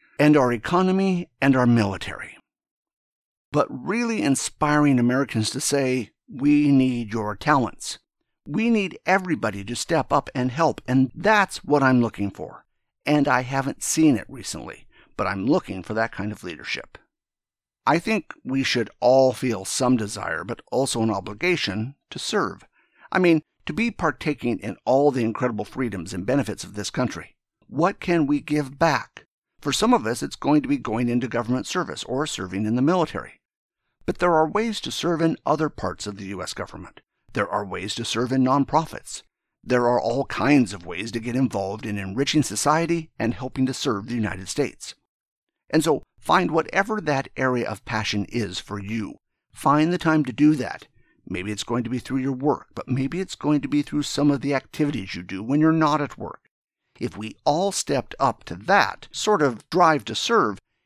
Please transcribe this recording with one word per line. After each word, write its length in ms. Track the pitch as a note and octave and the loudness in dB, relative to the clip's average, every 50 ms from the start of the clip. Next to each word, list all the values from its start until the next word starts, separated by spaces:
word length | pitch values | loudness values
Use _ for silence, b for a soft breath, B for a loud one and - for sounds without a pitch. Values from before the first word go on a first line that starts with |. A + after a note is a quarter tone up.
| b b b b | b b b b
and 180 | D3 D3+ D3+ | 4 6 6
our 160 | D3 B2+ B2 | 6 6 4
economy 800 | A#2+ A2+ - - F3 F3+ F#3+ F#3 F#3+ F#3+ G3 F#3+ F#3 F3 F3 - _ - | 2 -2 -2 0 0 2 2 4 2 2 2 2 0 -2 -4 -8 _ 0
and 160 | C3+ C#3 C3 | 2 4 4
our 120 | C3 B2 A#2+ | 6 6 6
military. 680 | A#2+ A#2 G#2 G2 F#2+ F2 - - - - - - - - _ _ _ _ _ _ _ _ _ _ _ _ _ _ _ _ _ _ _ _ _ _ | 6 6 4 2 0 -4 -8 -10 -10 -12 -12 -14 -16 -20 _ _ _ _ _ _ _ _ _ _ _ _ _ _ _ _ _ _ _ _ _ _
But 160 | - D3+ - - | 0 0 0 0
really 520 | - B2+ B2+ D3+ G3+ A#3 A#3+ A#3 A3+ G#3 | -2 -8 -4 -2 -2 0 0 0 -2 0
inspiring 800 | - C#3 C3+ - - - - - D#3 D3 D3 D3 D3 C#3+ C3+ B2 | 0 0 0 0 -2 -6 -6 -2 0 2 4 4 4 4 4 4
Americans 500 | A#2+ B2 B2 C3+ C#3 - - A2+ G#2+ - | 4 4 2 2 0 0 0 -2 -2 -2
to 100 | - C3 | -2 -4
say, 500 | - - C#3+ C#3+ C3+ C3 B2+ B2+ A2 - _ _ _ - | -2 0 0 2 2 2 0 -2 -4 -6 _ _ _ -16
"We 440 | - A2 C#3 D3 D3 D3 D3 C#3+ | -6 0 4 4 6 6 6 6
need 420 | C#3+ C3 C3 C3 B2 A#2+ A#2 G#2 A2 | 6 6 6 4 2 -2 -4 -4 -4
your 220 | A2+ G#2 G#2 G#2 | -4 -4 -4 -6
talents." 640 | - - D3 D3+ C#3 A#2 F#2 - - - - - - _ _ _ _ _ _ _ _ _ - | -2 0 2 2 2 2 0 -4 -8 -12 -12 -12 -12 _ _ _ _ _ _ _ _ _ -6
We 220 | D3 G#3 A3+ A#3+ | -4 0 2 2
need 280 | A#3 G#3+ G3 F3 - - - | 2 2 0 -2 -6 -6 -2
everybody 580 | - F#3 G3 F#3 F3+ D#3 - - A2 G2 G2+ G2 | 0 2 2 2 0 -4 -2 -2 -2 -4 -4 -6
to 100 | G2+ A#2+ | -8 -8
step 360 | - - - E3 D3+ B2 - | -6 -4 0 0 0 0 2
up 180 | C#3 D3 - - - | 0 0 0 -2 -4
and 180 | B2 B2 B2+ | -4 -2 -2
help, 300 | A#2+ D3 E3 C#3+ - - - - | 0 0 0 0 0 -2 -2 0
and 240 | C3 C3+ C3 B2 - | 4 4 4 2 0
that's 500 | - - G3+ A3 G#3 F#3+ - - - - | -2 0 2 2 2 2 0 -2 -8 -2
what 200 | - D3 D3 C3+ | 2 2 4 4
I'm 180 | C3 C3 B2 | 4 4 4
looking 300 | A#2 A2 - - G2+ F#2+ | 2 2 -2 -4 -6 -6
for. 340 | - - D#2 - - - _ _ _ _ _ _ _ _ - | -6 -8 -12 -14 -14 -18 _ _ _ _ _ _ _ _ -2
And 220 | C#3 D3+ D3 C#3 C#3 | 0 2 2 2 2
I 140 | C3 B2+ | 2 0
haven't 420 | B2+ B2 C3+ C3+ C3 C3+ - - - | 0 -2 -4 -4 -2 -4 -6 -6 -6
seen 340 | - - D#3+ D#3+ D3+ B2+ G2 | -4 0 4 4 4 4 4
it 80 | - - | 0 -6
recently, 600 | C3+ - - - - D2 A#1 - - - - - b b b b b | -14 -14 -12 -10 -10 -10 -12 -14 -14 -16 -20 -20 b b b b b
but 120 | b G#2 F#2+ | b -2 -2
I'm 180 | G2 G2 G2 | -2 -2 0
looking 380 | B2+ E3 F3+ - - F#2+ F#2+ E2+ | 2 2 2 0 -2 -8 -10 -8
for 100 | - G#2+ | -6 -2
that 180 | A2 A2+ A2+ | -2 -2 -2
kind 200 | - - F#2+ G#2 | -2 -6 -6 -6
of 120 | G2+ - - | -8 -8 -10
leadership. 540 | F2+ D#2+ C2 - - - B1 - - - - _ _ _ _ _ _ _ _ _ _ _ _ _ _ _ _ - | -12 -12 -10 -10 -8 -8 -8 -10 -12 -18 -20 _ _ _ _ _ _ _ _ _ _ _ _ _ _ _ _ -2
I 140 | - D3 E3+ | 0 0 0
think 340 | - A3+ A3 G3+ - - - _ - | 0 -2 -2 -2 -4 -6 -14 _ -10
we 200 | B2 C3 C3+ B2+ | -6 -4 -2 -2
should 260 | - - B2+ A2 - - - | 0 0 -2 -2 -4 -4 0
all 340 | - B2 C3 C3+ C3 C3 A#2+ | 2 4 6 6 6 4 4
feel 300 | - C3 B2+ A2 F#2+ F#2+ | 0 -2 -4 -4 -4 -6
some 320 | - - - C3 B2 B2+ | -6 -4 0 2 2 2
desire, 480 | A2+ G#2+ G2+ - G2+ F#2 F2 E2 D#2 E2+ | 2 0 -4 -8 -8 -6 -6 -6 -6 -6
but 180 | G#2+ - - - _ | -8 -10 -12 -8 _
also 300 | - B2+ C#3 B2+ - A#2+ | -2 0 0 0 0 0
an 100 | A2+ A2 | 0 0
obligation, 840 | G#2 G2 F2+ F#2+ G#2 G#2 E3 F3+ F3+ - - - F#2 G#2 A2 C3+ C#3 _ _ - | 0 -2 -4 -8 -8 -4 -2 0 0 0 -2 -4 -4 -4 -4 -6 -8 _ _ -16
to 100 | - - | -14 -10
serve. 480 | - - - G#3 D3 F#2+ - - - _ b b b b b b b b | -8 -4 -2 -2 -2 -2 -4 -8 -16 _ b b b b b b b b
I 80 | b F#3 | b 2
mean, 220 | F#3 F3 E3 D#3 - _ _ _ _ - | 4 4 4 4 2 _ _ _ _ -8
to 60 | D3+ | -6
be 180 | F#3 A#3 A#3+ | -4 -4 -4
partaking 680 | - - F#3 D#3 C3+ - - D#3+ C#3+ - B2 A#2+ A2+ - | -4 -2 -2 -2 -2 -2 -4 -6 -4 -2 -2 -4 -4 -4
in 160 | - G#2+ F#2 - - | -4 -8 -10 -6 0
all 260 | A2+ B2+ C3+ D3 D3 | 2 2 4 4 4
the 120 | B2+ C3 A#2 | 2 2 0
incredible 420 | A2+ G#2+ - B2+ B2 A#2 G#2 A2 | -2 -2 -2 -2 -2 -2 -4 -8
freedoms 480 | - - - C3 A#2 G2+ F#2 E2 F#2 G2 | -8 -6 -6 -4 -4 -4 -6 -8 -8 -8
and 120 | F2+ F#2+ | -6 -2
benefits 380 | G#2+ C3+ C#3+ B2 - F#2+ - - | 0 0 0 0 -2 -4 -8 -10
of 100 | F2+ - | -10 -8
this 160 | G#2 G2+ - | -8 -8 -6
country. 460 | - C3+ B2+ A#2+ - - - - _ _ _ _ _ _ _ - | -4 -2 -2 -2 -4 -8 -14 -16 _ _ _ _ _ _ _ -8
What 320 | A2 C3+ E3 F3 - - | -2 0 0 0 0 -2
can 260 | - F#3 F3 E3+ D3 | -2 0 2 2 2
we 140 | C#3 D3 C#3+ | 2 0 0
give 400 | - - D3 D3+ C#3+ C3 C#3 C#3 | -2 -2 -2 -2 -2 -4 -2 0
back? 460 | E3+ E3 C#3 A#2 - - - - - _ _ _ _ _ _ _ | 2 2 2 0 -2 -6 -16 -20 -20 _ _ _ _ _ _ _
For 100 | - D3 | -4 -4
some 220 | - - G#3 A#3+ B3 | -2 2 4 4 4
of 140 | F#3 A2 A2 | 4 2 0
us, 160 | A#2+ - - | -2 -2 -4
it's 120 | - - | -8 -8
going 280 | - - C#3 D3+ D3+ C3 | -4 0 2 4 4 4
to 40 | B2+ | 2
be 100 | C#3+ C3 | 0 -2
going 320 | A2+ B2 G#2+ A#2 B2 A#2+ | -2 -2 -2 0 0 0
into 180 | A#2+ B2 A#2+ A2+ | 0 0 -2 -2
government 400 | A#2+ A#2 A#2 A2 B2 B2+ - - | -2 -2 -2 0 -2 -2 -2 -4
service 360 | - F#3 E3 - C#2+ - - | -4 -4 -4 -4 -6 -10 -8
or 220 | - A#2+ C3+ D#3 | -6 -4 -4 -4
serving 400 | - - - F#2+ F2+ F#2 G2 A2 | -4 -4 -6 -6 -6 -4 -2 0
in 100 | G#2+ A#2 | 0 2
the 60 | B2+ | 2
military. 580 | C3 D3+ F#3 F3+ D#3 - - E2 A#1+ - - _ _ _ _ _ _ _ _ _ _ _ _ _ - - | 4 4 4 2 2 0 -4 -6 -10 -10 -14 _ _ _ _ _ _ _ _ _ _ _ _ _ -6 -6
But 100 | - - | -4 0
there 160 | F3 F3+ E3 | 2 4 4
are 160 | D#3 D#3 D#3 | 4 4 4
ways 320 | D#3+ G3+ A3+ A#3 G#3+ - | 2 0 -2 -2 -4 -6
to 100 | - B2+ | -6 -8
serve 300 | - - - F3 E3+ D3+ | -6 -4 -2 -2 0 2
in 160 | E3 E3 D#3 - - | 2 2 0 0 0
other 240 | - D3+ D3+ D#3 D3 | -2 0 0 0 -2
parts 380 | - - - F#2 F2 - - G2+ | -4 -4 -6 -6 -6 -6 -8 -10
of 100 | G2+ G2+ | -10 -10
the 80 | G2+ | -10
U 160 | F#2+ G2+ F2+ | -10 -8 -8
S 120 | F2+ - - | -8 -8 -8
government. 480 | - G2+ - - - F2 - - - - _ _ _ _ - - | -8 -10 -10 -10 -14 -16 -16 -18 -20 -20 _ _ _ _ -8 -4
There 160 | G#2 G2+ - | -4 -2 0
are 160 | - G#2 G#2 | -2 -4 -4
ways 300 | F#2+ F#2+ F#2 F#2 G#2 - | -4 -6 -6 -6 -6 -6
to 80 | - A2+ | -6 -6
serve 280 | - - A2 B2 A#2 | -4 -2 -2 0 0
in 120 | C3+ C3+ B2+ | 2 4 4
nonprofits. 800 | B2+ C3 C#3+ C3+ - - D#3 E3 - - - - - - - - _ _ _ _ _ _ _ - | 4 4 4 2 2 2 2 0 0 -4 -14 -14 -14 -16 -16 -18 _ _ _ _ _ _ _ -2
There 240 | - B2+ B2 A#2+ A#2+ | 0 2 4 4 4
are 140 | B2 - | 4 2
all 240 | - A#2 A#2 C3+ C3+ | 2 0 0 -2 -2
kinds 480 | - - - G2 C3+ D3 C#3 A#2+ F#2 G2+ | -4 -4 -2 2 4 6 6 4 4 -2
of 120 | F2+ E2 | -8 -12
ways 260 | F2 F2 F2+ G#2 A2+ | -10 -8 -8 -6 -6
to 80 | G#2 A#2 | -6 -6
get 160 | A2+ B2 A#2 | -6 -4 0
involved 500 | C3 C3+ A2 - G2+ G2 F#2+ G2+ G#2+ A2+ | 0 0 0 0 -2 -4 -4 -6 -6 -6
in 120 | A2 G#2 G2+ | -6 -6 -6
enriching 460 | F#2+ F#2+ F#2+ B2 C#3+ - - D3+ C#3 | -6 -4 -4 -2 -2 0 2 2 2
society 680 | - G#2 - - D3 D#3 D#3+ E3 D#3+ E3+ E3+ D#3+ - _ - | 0 0 -2 2 2 2 2 2 0 -2 -2 -4 -6 _ -4
and 160 | A#2+ A2+ B2 | -4 -4 -4
helping 320 | - C3 B2+ - C3+ C3 B2+ | -4 -6 -6 -2 -2 -2 0
to 60 | B2 | -2
serve 340 | - - C#3+ A2 G2+ G#2 G#2+ | -2 -2 -2 -2 -2 -4 -4
the 80 | A#2+ | -4
United 340 | A#2+ G#2+ G2 F#2+ F#2 F#2+ - | -2 -2 -2 -4 -6 -10 -6
States. 460 | - C#3+ C#3 F#2+ - - - - - _ _ _ _ _ _ _ _ _ _ _ _ _ _ - | -4 -4 -4 -4 -4 -10 -16 -18 -18 _ _ _ _ _ _ _ _ _ _ _ _ _ _ -2
And 140 | - D#4 - | 0 2 4
so 200 | E3+ D3 - - _ _ _ | 4 2 0 -2 _ _ _
find 320 | - - E3 F3+ F3+ E3+ | 0 2 2 2 2 2
whatever 480 | D#3 E3+ - - - F#3 G3+ - G#3+ G#3+ | 0 0 -2 0 0 -2 0 0 -2 -4
that 300 | E3+ D#3 C#3+ C#3 C3+ - - - | -2 -2 -2 -2 -2 -4 -4 -2
area 320 | C3 C3 B2+ B2 - - | -2 0 0 0 -2 -4
of 160 | F#2+ - - | -6 -8 -8
passion 400 | - B2 A2 G#2+ - G#2 G#2 G2+ | -6 -4 -4 -4 -2 -2 -4 -4
is 340 | - - A#2+ G#2+ F2+ E2+ - | -4 -4 -4 -4 -4 -6 -8
for 200 | - - G#2 G2+ | -10 -10 -10 -10
you. 360 | G2 G2+ A2+ A2+ G#2 D2+ - - _ _ _ _ _ _ _ | -8 -6 -6 -6 -6 -8 -10 -14 _ _ _ _ _ _ _
Find 400 | - - C3+ C#3+ D3+ D#3 E3+ F3 | -2 2 2 4 4 4 2 0
the 40 | F3 | 0
time 280 | - E3 D#3 D#3 C#3 | 0 2 2 2 2
to 80 | C3+ A2 | 0 2
do 220 | B2 D3 D3+ D#3 | 4 4 4 4
that. 320 | C3 A#2 F#2 - - - - _ _ _ _ _ _ _ | 4 0 -6 -8 -12 -14 -20 _ _ _ _ _ _ _
Maybe 260 | - F2+ F2+ F#2 G#2 | -8 -8 -6 -4 -4
it's 120 | G#2 G2+ - | -6 -6 -6
going 220 | - A#2 B2 A2+ | -4 -4 -4 -2
to 40 | A2+ | -2
be 100 | B2+ A#2+ | -4 -6
through 180 | - - B2+ C3+ | -4 -4 -4 -2
your 160 | B2+ C#3 C3 | -2 -2 -4
work, 340 | B2+ C3+ D3+ C3 - - - - | 0 0 0 0 0 -2 -10 -12
but 140 | - - - | -10 -6 -4
maybe 320 | B2+ C3 C3 C3+ D#3+ F3+ | -2 -2 -2 -2 -4 -6
it's 140 | F#3+ - - | -6 -8 -8
going 260 | - - D3 D3+ C#3+ | -4 0 0 2 2
to 80 | C3 C3 | 0 0
be 120 | C#3 D3 | 0 -2
through 220 | C#3+ - - D3 C#3+ | -2 0 -2 -4 -4
some 260 | - - - C#3+ D3 | -2 -2 0 2 2
of 120 | C#3+ B2+ | 2 2
the 120 | A#2 C#3 C#3+ | 0 -2 -2
activities 640 | C3 - _ - - D3+ C#3+ C#3 A#2 F#2+ F#2+ - | -2 -4 _ -4 -2 0 0 -2 -4 -6 -8 -10
you 80 | F2+ F2+ | -10 -10
do 180 | F2+ F#2+ F#2 | -8 -8 -8
when 200 | G#2+ A#2+ C#3 D3+ | -4 0 2 4
you're 100 | D#3 D#3+ | 4 4
not 300 | D#3+ E3 D#3+ D3 D3+ D3 | 4 4 2 2 2 0
at 160 | D3 B2+ - - | -2 -4 -8 -10
work. 320 | G#2 D2+ - - _ _ _ _ _ _ _ _ _ _ _ - | -12 -12 -12 -14 _ _ _ _ _ _ _ _ _ _ _ -8
If 160 | - G#3 - | -8 -8 -6
we 220 | G#2 G#2+ A2+ - _ - | -8 -10 -10 -10 _ -2
all 260 | D3 D3 E3 F#3+ G3+ | 0 0 2 0 0
stepped 420 | F#3 - - - C#3+ C3 - - - - | -2 -4 -4 -2 -2 -2 -2 -4 -4 -2
up 240 | C3+ B2+ A2+ - - | 0 0 0 -2 -8
to 100 | - - | -14 -14
that 520 | F2+ G#2+ D3+ G3 G3 A#2+ F#2+ F2 - - - | -6 0 2 4 4 4 2 0 -6 -14 -16
sort 300 | - - - A3 G#3+ E3+ | -12 -4 0 2 2 4
of 280 | D3 C3+ A#2 G#2+ - - | 4 2 0 -2 -8 -2
drive 340 | - F3+ F3 D#3+ D#3 C#3 G#2+ | 2 4 6 6 4 2 0
to 100 | - A2 | -4 -6
serve, 440 | - - - A#3 G#3+ D3 G#2+ G2 - - _ _ _ _ | -4 -2 2 2 2 2 2 -2 -6 -12 _ _ _ _